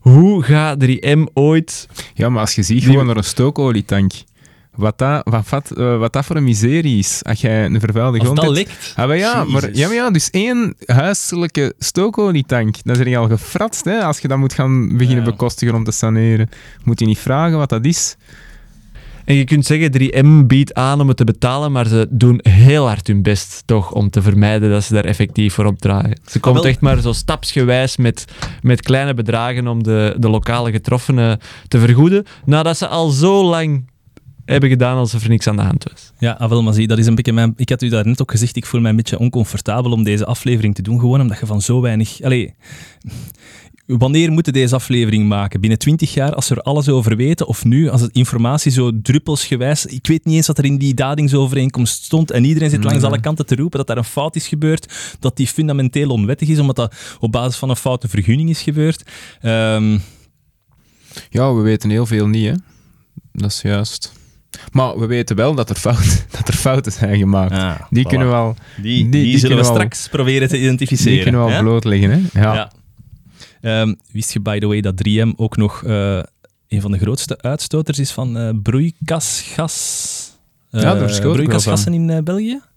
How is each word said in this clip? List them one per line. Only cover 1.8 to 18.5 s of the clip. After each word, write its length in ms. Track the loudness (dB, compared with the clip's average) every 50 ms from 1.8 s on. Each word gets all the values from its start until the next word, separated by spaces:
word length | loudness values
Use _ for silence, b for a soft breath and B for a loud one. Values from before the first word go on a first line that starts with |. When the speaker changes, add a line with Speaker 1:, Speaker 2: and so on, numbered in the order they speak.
| -14 B B B B B B
Speaker 2:
Ja, 140 | -4 -2 0
maar 120 | 0 0
als 140 | -2 -2 -2
je 80 | -2
ziet 180 | 0 0 0 2
Speaker 1:
die 100 | 4 4
Speaker 2:
gewoon 160 | 4 4 4
naar 100 | 0 0
een 80 | -2 -2
stookolietank, 880 | -4 -2 0 0 0 0 0 -2 0 0 -2 -2 -2 0 0 0 0 -2 -4 -20 b b b b b b b b b b
wat 240 | -2 -2 -2 -2 0
dat, 220 | -2 -2 -2 -2 -2 -2
wat 180 | -2 -2 -2
vat-, 240 | -2 -4 -6 -6 -8
eh, 280 | -6 -4 -2 0 0 0
wat 140 | -2 -2
dat 120 | -2 -4 -4
voor 120 | -2 -2
een 80 | 0 0
miserie 540 | 0 2 2 2 0 0 0 0 0 0 0
is, 220 | 0 -2 -4 -8 -4
als 160 | -4 -4 -2
jij 240 | 0 0 0 0 0
een 160 | 0 0 0
vervuilde 380 | 0 0 -2 0 0 0 0 0
Speaker 3:
Als 100 | 0 2
Speaker 2:
grond 120 | 2 2
Speaker 3:
dat 160 | 2 2 0
Speaker 2:
hebt. 120 | 0 -2 -6
Speaker 3:
lekt. 240 | -10 -16 -18 -12 -6
Speaker 2:
Ah, 100 | -4 -2
maar 100 | -2 0
ja, 280 | 0 0 -2 -2 -2 -2
maar, 180 | 0 -2 -2
Speaker 3:
Jezus. 160 | -2 -2 -2 -2
Speaker 2:
ja, 80 | -2
maar 100 | 0 0
ja, 140 | -2 -2 0
dus 200 | 0 0 -2 -2
één 440 | -2 -2 -2 -2 -2 -2 -2 -4 -6 _ -4
huiselijke 880 | 0 0 2 2 0 -2 -4 -6 -6 -4 -4 -4 -4 _ -2 -2 -2 -4 _
stookolietank, 1000 | -10 -6 -2 -2 -2 0 0 0 0 0 0 0 0 0 -2 -2 0 -2 -4 -4
dat 160 | -4 -2 0 0
is 80 | 0 0
er 60 | 0 0
al 100 | 2 0
gefratst, 560 | 0 -2 -4 -6 -6 -4 -4 -4 -4 -6 -4
hè, 180 | -4 -2 -2 -2
als 140 | -2 -4 -4
je 100 | -4 -2
dat 100 | 0 0
moet 140 | 0 0
gaan 440 | 0 0 0 2 2 0 0 0 0
beginnen 280 | 2 2 2 2 2 0
Speaker 3:
Ja. 60 | 0
Speaker 2:
bekostigen 440 | -2 -2 -2 -4 -2 -2 -2 0 0
om 100 | 0 -2
te 60 | -2
saneren. 580 | -2 -2 -2 0 2 2 2 2 2 2 0 -2 B B B B B B -2
Moet 160 | -2 0 2
je 60 | 2
niet 120 | 2 2 0
vragen 400 | 0 -2 0 0 2 0 0 0
wat 100 | 0 0
dat 160 | -2 0 0
is. 300 | 0 0 0 -4 -6 -8 b b b b b b b